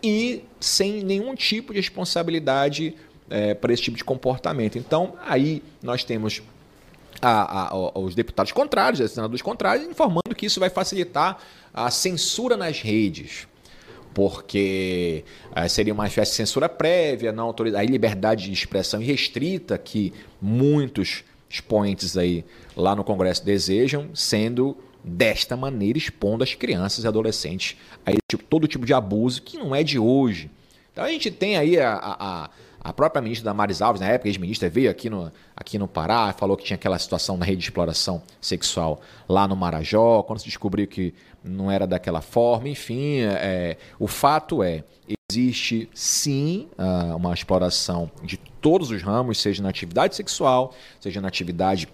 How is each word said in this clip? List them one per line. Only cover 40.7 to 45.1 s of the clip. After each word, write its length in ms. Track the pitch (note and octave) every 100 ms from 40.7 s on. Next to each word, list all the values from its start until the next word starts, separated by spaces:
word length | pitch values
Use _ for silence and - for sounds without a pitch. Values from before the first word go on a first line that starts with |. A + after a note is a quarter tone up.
| G2 G2
que 260 | - F2+ - - -
não 300 | F2 F#2+ G2
era 140 | G2 F#2+
daquela 360 | F2+ - E2
forma, 460 | - A#2+ A#2+ A#2 C3+
enfim, 520 | C#3+ - A#2+ D3 C#3+
é, 580 | A2 G2 G2 F#2 F2 D#2+ - -
o 80 | G#2+
fato 560 | - C#3 D#3 D#3 D#3
é, 200 | F2+ D#2+ - _ -